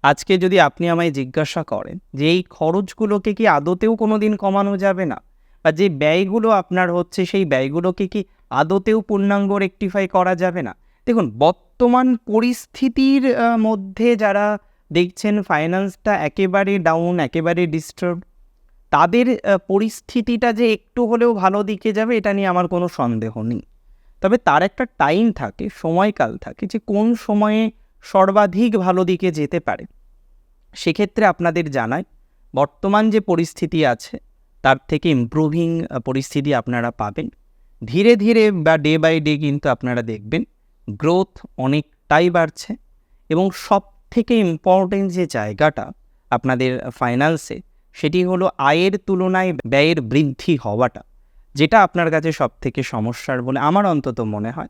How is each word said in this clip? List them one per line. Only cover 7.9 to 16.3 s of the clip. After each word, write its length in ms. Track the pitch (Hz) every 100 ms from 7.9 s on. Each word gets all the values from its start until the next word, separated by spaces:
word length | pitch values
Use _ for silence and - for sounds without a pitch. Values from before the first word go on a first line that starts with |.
| 180 190
কি 160 | 208 185 _ _
আদতেও 520 | 127 160 190 190 220
পূর্ণাঙ্গ 520 | - 202 202 202 196 202
রেকটিফাই 520 | 190 _ 196 202 190
করা 280 | 185 180 180
যাবে 260 | 180 175
না, 120 | 123 - _ _ -
দেখুন, 260 | 226 151 107
বর্তমান 760 | 151 185 _ _ 240 247 254 240
পরিস্থিতির, 1200 | - 214 240 247 - - 262 233 269 277 262 240
আহ, 220 | 233 233
মধ্যে 580 | 220 220 190 190 233 233
যারা 420 | 208 202 208 208 _ _ _
দেখছেন 500 | 156 175 - 208 208
ফাইন্যান্সটা 760 | 190 151 160 185 196 - 220 202
একেবারে 640 | 151